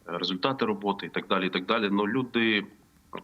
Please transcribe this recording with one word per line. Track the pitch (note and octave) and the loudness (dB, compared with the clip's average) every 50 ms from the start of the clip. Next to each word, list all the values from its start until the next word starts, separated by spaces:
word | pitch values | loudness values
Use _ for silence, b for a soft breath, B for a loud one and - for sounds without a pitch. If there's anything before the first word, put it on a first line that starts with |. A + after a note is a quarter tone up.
| - | -12
результати | - E2+ F2 E2+ F2+ F#2+ F#2 - C#3 C3 C3+ A#2 | -8 -6 -4 -2 -2 -2 0 0 0 0 0 0
роботи | A2 G#2+ G2+ G#2 G2+ G2 - - | 0 -2 0 0 -2 -2 -2 -4
і | E2+ | -6
так | - F2+ E2 - | -6 -4 -2 0
далі, | G#2 F#2+ F#2 | 0 2 2
і | F#2 | 0
так | - F#2 F2+ | 0 -2 0
далі. | - A2 A#2 A2 G2 | 0 0 2 2 2
Но | G2 G2+ G#2 G2+ | 2 2 2 2
люди | A#2 C3+ C3 B2 - A#2 A#2 A2+ G#2+ G2+ G2 - - - - _ _ _ _ _ - - | 0 0 -2 0 0 2 4 4 4 2 0 -4 -10 -20 -20 _ _ _ _ _ -14 -12